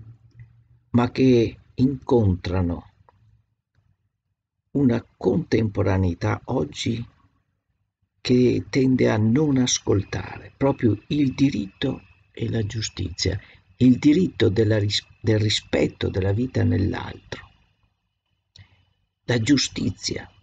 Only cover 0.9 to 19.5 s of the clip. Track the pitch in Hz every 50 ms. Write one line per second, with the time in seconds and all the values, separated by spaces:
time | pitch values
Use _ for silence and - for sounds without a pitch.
0.9 | - 117 117 117 - - 131 131 127 120 113 95 - - _ _ _ - 127 143
1.9 | 139 127 - - 135 117 107 98 90 90 - 90 90 92 90 87 82 78 - -
2.9 | _ _ _ _ _ _ _ _ _ _ _ _ _ _ _ _ _ _ _ _
3.9 | _ _ _ _ _ _ _ _ _ _ _ _ _ _ _ _ - 143 143 123
4.9 | 117 110 - _ _ - - 185 - 175 151 - - 110 113 107 101 104 101 98
5.9 | 95 95 95 90 85 - - 104 110 - - - 123 139 147 - - - - 117
6.9 | 110 113 120 - _ _ _ _ _ _ _ _ _ _ _ _ _ _ _ _
7.9 | _ _ _ _ _ _ - - 127 123 123 120 110 107 - - - 143 131 131
8.9 | 131 123 123 120 117 110 107 110 113 147 156 147 135 131 123 123 - - - 107
9.9 | 107 98 95 - - - - - - - - - - - 139 139 139 - - 110
10.9 | 104 - - - 147 147 143 127 127 - 139 139 - 107 101 95 - - 143 131
11.9 | 127 - - - _ _ _ _ _ - 113 110 107 113 107 101 - 113 107 -
12.9 | - - 92 82 85 - - 85 - 101 - - - _ _ _ _ - 123 127
13.9 | 123 - - 147 151 180 185 - - - 110 104 95 113 110 104 113 104 101 101
14.9 | - - - - - _ - 110 110 107 104 110 - - - - - - - -
15.9 | - - - 90 87 95 92 98 101 110 254 262 - 113 101 98 101 98 95 90
16.9 | 85 - - - - - - - - - - - _ _ _ _ _ _ _ _
17.9 | _ _ _ _ _ _ _ _ _ _ _ _ _ - - _ _ _ _ _
18.9 | _ _ _ _ _ _ _ - 120 117 110 135